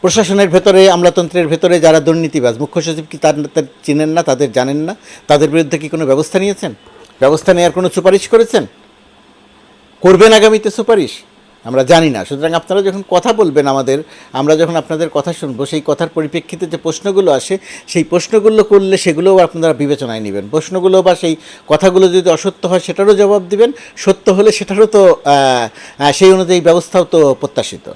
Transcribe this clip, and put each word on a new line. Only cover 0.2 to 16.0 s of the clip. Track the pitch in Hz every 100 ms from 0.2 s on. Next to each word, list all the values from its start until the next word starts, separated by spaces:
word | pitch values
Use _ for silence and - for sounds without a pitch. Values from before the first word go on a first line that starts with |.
| 180 196 196
ভেতরে, | 175 190 190 190
আমলাতন্ত্রের | 175 175 170 170 175 160
ভেতরে | 165 175 175
যারা | 160 160
দুর্নীতিবাজ, | 147 165 160 151 123 117
মুখ্য | 143 -
সচিব | 156 160 156
কি | 156
তার, | 156 147 143
তার | 165 139 _
চিনেন | - 147 156
না, | 160
তাদের | 160 127 139
জানেন | 113 127 143
না? | 160 214 - - -
তাদের | 147 147
বিরুদ্ধে | 156 151 156
কি | 151
কোনো | 160 151
ব্যবস্থা | 135 156 190
নিয়েছেন? | 196 196 180 107 _ - - _
ব্যবস্থা | 135 156 -
নেওয়ার | 175 175
কোনো | 165 180
সুপারিশ | - 180 196 -
করেছেন? | 226 233 214 113 _ _ _ _ _ _ _ _ _ _ _ _ _
করবেন | 180 185 220
আগামীতে | 220 214 214 214
সুপারিশ? | 196 220 226 131 - _ _ _ _
আমরা | 113 127
জানি | 131 165 160
না। | 117 92
সুতরাং | 139 160
আপনারা | 165 - 190
যখন | 196 190 190
কথা | 180 165
বলবেন | 208 185 139 139
আমাদের, | 135 131 135 156 - -
আমরা | 127 147 156
যখন | 165 165
আপনাদের | 147 160 165
কথা | 147 143
শুনবো, | 165 151 117 139
সেই | 156 147
কথার | 147